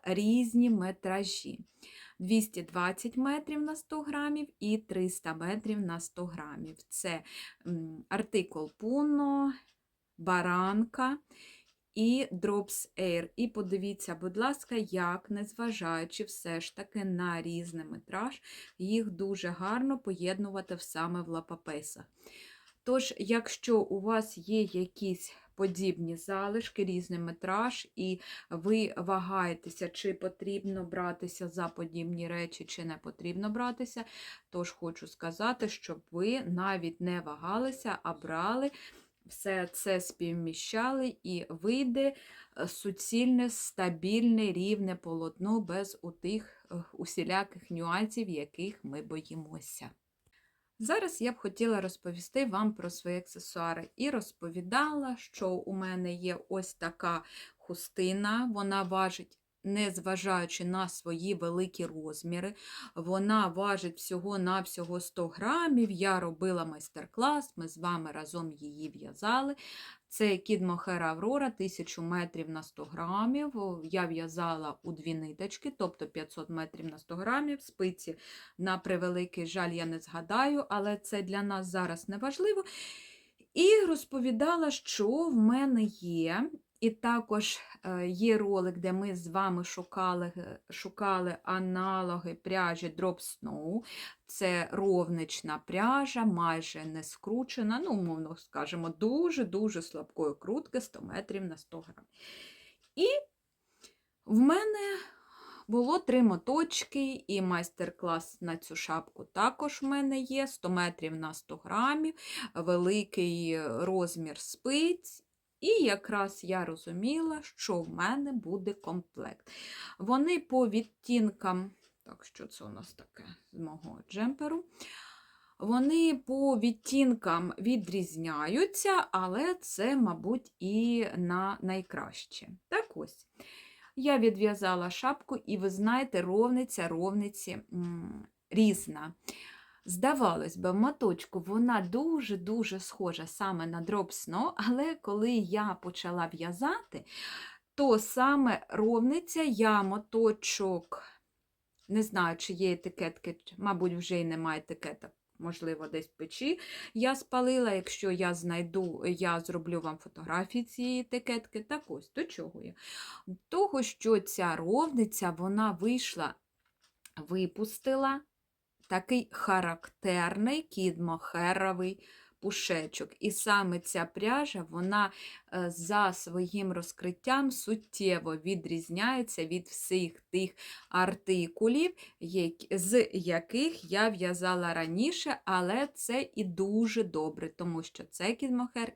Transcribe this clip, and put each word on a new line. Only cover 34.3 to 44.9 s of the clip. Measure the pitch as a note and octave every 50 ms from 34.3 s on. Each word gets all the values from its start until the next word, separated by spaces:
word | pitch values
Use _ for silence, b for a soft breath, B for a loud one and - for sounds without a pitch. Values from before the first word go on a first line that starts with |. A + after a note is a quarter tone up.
| B B B B
тож | - F3 F3 F3
хочу | - - F3 E3 E3 - D#3+
сказати, | E3 - - - E3 E3 E3+ G#3 A#3+ B3+ B3 A3+ G#3
щоб | - - - - D#3+ E3 - _
ви | E3 E3+ F#3 A3 B3 C4+
навіть | - F3 F3+ F3+ F#3 G3 F#3+ F#3 E3+ E3 E3 -
не | F3 F3+ F3+ F3
вагалися, | D#3+ D#3 D3 C#3+ E3 F3 G3+ A3+ B3+ C4+ C4 C4 - A3+ F#3+ - -
а | E3 E3
брали, | - - D3+ D#3+ E3 F3 G#3 A#3 C4 C#4 C#4+ B B B B B B B B B _ _
все | - - - - G3+ F#3+ F#3 F3+ F3 -
це | - - G3+ F#3+ F#3
співміщали, | F#3 - - - F3 E3+ E3+ E3+ E3+ E3 D#3+ - - - - A3 A#3 B3+ C4+ C4+ C4 B3+ - - -
і | F3+ F3+ F3 - -
вийде, | E3 D#3+ E3 G#3 B3 C4+ C#4 B3+ A#3 C4+ C4+ C#4 C#4 B B B B B B B B -
е, | - F3+
суцільне, | - - - G3+ F#3+ - - - A3+ A#3 B3 B3+ B3+ B3 B3 A#3
стабільне, | A3+ - - - - - F#3 F3+ E3+ D#3+ E3 F#3+ G#3+ A#3 A3+ A#3 A3+ A3 G#3+ G3+ F3
рівне | F3 F#3 G3+ G#3+ G3+ G3 F#3